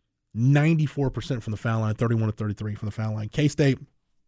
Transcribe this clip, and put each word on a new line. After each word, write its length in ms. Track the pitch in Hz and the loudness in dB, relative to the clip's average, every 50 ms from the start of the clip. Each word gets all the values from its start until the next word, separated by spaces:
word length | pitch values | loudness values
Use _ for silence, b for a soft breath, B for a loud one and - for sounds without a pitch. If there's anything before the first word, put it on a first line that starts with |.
| _ _ _ _ _ _ - | _ _ _ _ _ _ -4
Ninety-four 720 | 104 117 131 143 147 147 160 165 156 156 131 - - 139 131 | 0 2 4 4 4 4 4 2 2 0 -2 -2 -2 -2 -2
percent 340 | - 123 110 - 139 120 - | -2 -4 -6 -4 -6 -6 -4
from 100 | - 107 | -6 -6
the 40 | |
foul 240 | 101 - 120 113 113 | -4 -2 -2 -2 0
line, 140 | 110 107 107 | 0 0 0
thirty-one 340 | - 120 113 117 113 110 110 | 0 0 0 2 2 2 0
of 60 | 107 | -2
thirty-three 400 | - 110 107 104 - 107 107 104 | -2 -4 -4 -4 -4 -6 -8 -8
from 100 | 104 - | -6 -6
the 80 | 107 - | -8 -6
foul 220 | - 110 110 107 | -4 -6 -4 -4
line. 160 | 107 107 107 | -6 -6 -6
K-State, 480 | - - 151 147 - - 151 139 131 - - - _ _ _ _ _ _ _ | -2 2 2 2 2 4 2 2 2 0 -4 -16 _ _ _ _ _ _ _